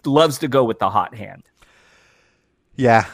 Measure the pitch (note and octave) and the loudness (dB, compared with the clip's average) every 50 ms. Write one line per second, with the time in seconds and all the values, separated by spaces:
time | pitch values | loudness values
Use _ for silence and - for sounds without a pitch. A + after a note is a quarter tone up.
0 | _ D3 C#3 D3+ E3 D#3+ C3+ - D#3+ C#3 B2 C#3 B2+ A2+ A2 - G#2 F#2+ G2+ G#2 | _ 0 2 2 2 2 0 -4 -6 -2 0 0 0 0 -2 -4 -4 -2 -2 -2
1 | F2+ - - A2 G#2 G2 - - _ _ _ _ _ _ _ _ _ _ _ _ | -4 -4 -10 -18 -18 -18 -20 -20 _ _ _ _ _ _ _ _ _ _ _ _
2 | _ _ _ _ _ _ _ _ _ _ _ _ _ _ _ - B2+ A#2+ A2+ A2 | _ _ _ _ _ _ _ _ _ _ _ _ _ _ _ -2 2 4 4 4
3 | G#2+ - | 2 -2